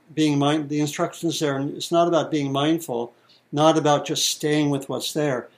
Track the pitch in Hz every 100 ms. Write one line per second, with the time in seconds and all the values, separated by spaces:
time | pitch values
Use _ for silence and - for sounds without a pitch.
0 | - 151 151 143 143 156 143 147 147 -
1 | 165 - 165 151 151 139 143 - - 170
2 | 170 160 139 156 139 135 147 165 165 117
3 | 120 - _ _ _ 147 156 160 151 143
4 | 143 151 - - 151 151 147 139 139 123
5 | - 156 147 123 -